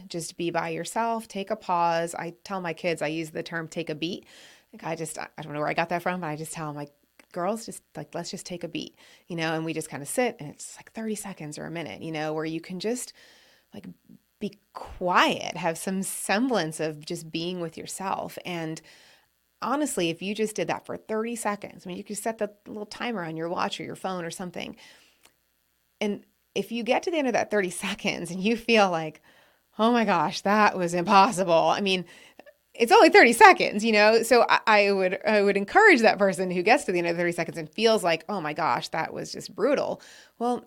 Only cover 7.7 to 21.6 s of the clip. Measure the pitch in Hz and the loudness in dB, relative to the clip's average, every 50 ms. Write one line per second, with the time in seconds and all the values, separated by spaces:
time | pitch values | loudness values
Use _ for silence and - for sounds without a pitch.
7.7 | 180 - _ _ - - 160 - - 165 170 - - - - - 180 175 - 160 | -16 -18 _ _ -14 -14 -12 -10 -10 -10 -10 -10 -10 -12 -12 -12 -12 -10 -10 -8
8.7 | 156 156 127 - _ _ - - - _ _ - 180 165 160 160 160 160 160 165 | -8 -8 -10 -10 _ _ -20 -20 -20 _ _ -10 -6 -4 -4 -2 -2 -2 -4 -4
9.7 | 156 160 151 - - 135 143 - - 262 247 233 233 - - 143 - - - - | -6 -6 -8 -8 -10 -12 -10 -6 -2 -2 0 -2 -2 -6 -12 -14 -14 -16 -18 -18
10.7 | - - - - - 226 220 220 214 202 - 202 180 - 151 147 151 - 151 151 | -18 -20 -20 -16 -12 -10 -6 -6 -6 -8 -8 -12 -12 -12 -12 -12 -12 -10 -10 -10
11.7 | 160 170 160 - 95 - - 165 160 151 156 156 156 156 156 160 160 165 165 - | -8 -8 -10 -10 -12 -12 -10 -8 -6 -6 -4 -4 -4 -4 -6 -6 -6 -8 -10 -10
12.7 | 185 180 160 214 247 247 - - - _ - - - _ _ _ _ _ _ _ | -10 -6 -6 -4 -4 -6 -8 -12 -16 _ -20 -20 -20 _ _ _ _ _ _ _
13.7 | - 202 175 185 175 _ _ - - - _ _ _ - 208 190 - _ _ _ | -20 -18 -18 -18 -18 _ _ -20 -20 -20 _ _ _ -10 -10 -10 -10 _ _ _
14.7 | - - - - - - 185 175 185 226 311 294 170 113 - - - 165 180 170 | -16 -16 -16 -14 -10 -4 0 2 4 4 4 4 2 -2 -4 -8 -6 -4 -4 -4
15.7 | 165 - - 202 190 190 190 - - - - - 190 208 254 277 240 196 160 156 | -4 -4 -4 -6 -4 -4 -4 -6 -8 -6 -2 0 0 2 2 2 2 0 0 -2
16.7 | 160 - 156 160 151 151 151 - 175 165 165 160 156 165 165 175 185 180 170 160 | -4 -4 -4 -4 -6 -8 -10 -10 -10 -10 -8 -8 -6 -6 -4 -4 -6 -6 -8 -8
17.7 | - - - - - - 190 196 196 - - 170 - - - - 175 170 165 160 | -10 -12 -14 -12 -10 -8 -6 -4 -4 -4 -6 -8 -10 -12 -10 -8 -8 -6 -6 -6
18.7 | 160 160 - - - - - - _ _ _ _ _ _ _ _ _ - 175 214 | -8 -10 -12 -18 -20 -20 -20 -20 _ _ _ _ _ _ _ _ _ -8 -4 -4
19.7 | 254 294 302 - - 196 175 165 165 165 180 196 208 208 220 208 214 196 170 156 | -2 -2 -2 -2 -2 -2 -2 -2 -2 -4 -6 -6 -4 -2 -4 -4 -2 -4 -4 -2
20.7 | 151 - - - - - - - 220 220 220 233 240 220 - 208 208 202 | -4 -6 -6 -10 -12 -12 -8 -6 -6 -4 -4 -6 -6 -6 -4 -6 -6 -6